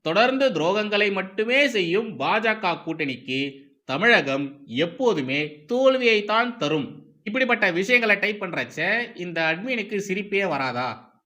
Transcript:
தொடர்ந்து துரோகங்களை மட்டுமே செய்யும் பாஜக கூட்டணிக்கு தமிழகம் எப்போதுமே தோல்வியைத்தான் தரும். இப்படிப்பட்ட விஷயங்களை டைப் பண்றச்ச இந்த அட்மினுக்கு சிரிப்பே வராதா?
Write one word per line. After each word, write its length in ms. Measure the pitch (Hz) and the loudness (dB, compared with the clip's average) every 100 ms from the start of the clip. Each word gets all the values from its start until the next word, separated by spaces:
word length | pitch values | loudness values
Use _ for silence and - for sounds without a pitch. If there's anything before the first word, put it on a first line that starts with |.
தொடர்ந்து 440 | 160 175 247 262 269 | 2 4 4 4 2
துரோகங்களை 580 | 165 160 208 208 208 208 | 2 2 2 0 2 2
மட்டுமே 480 | 196 190 - 220 262 285 | 0 -4 -4 0 2 2
செய்யும் 420 | 220 170 190 226 135 | 2 0 0 -2 -4
பாஜக 540 | 147 214 220 214 180 165 | 0 2 0 0 -2 -2
கூட்டணிக்கு 600 | 160 160 147 123 - 131 139 - - _ - | -6 -6 -6 -6 -6 -4 -4 -8 -20 _ -6
தமிழகம் 600 | 135 226 214 139 139 139 - - 117 | 0 4 4 2 -2 -4 -10 -8 -2
எப்போதுமே 640 | 170 175 247 165 131 143 151 - - | -2 2 2 2 0 -2 -4 -8 -4
தோல்வியைத்தான் 840 | 247 262 262 240 214 208 220 240 - | 4 4 4 4 2 2 0 0 -2
தரும். 300 | 147 156 131 - - _ | -2 -2 -4 -10 -20 _
இப்படிப்பட்ட 420 | - 247 254 226 202 | -6 -2 2 2 2
விஷயங்களை 440 | 170 196 247 220 202 | 0 2 2 4 2
டைப் 220 | 202 208 | 0 -4
பண்றச்ச 360 | 190 156 120 151 175 226 233 - | -6 -6 -6 -4 -2 -2 -4 -8
இந்த 220 | 175 165 | -8 -2
அட்மினுக்கு 540 | 160 165 240 247 202 202 | -2 -2 -4 -6 -4 -6
சிரிப்பே 460 | 196 190 202 196 196 | -4 -6 -2 -2 -2
வராதா? 400 | 156 127 120 123 - - _ | -2 -4 -4 -6 -8 -18 _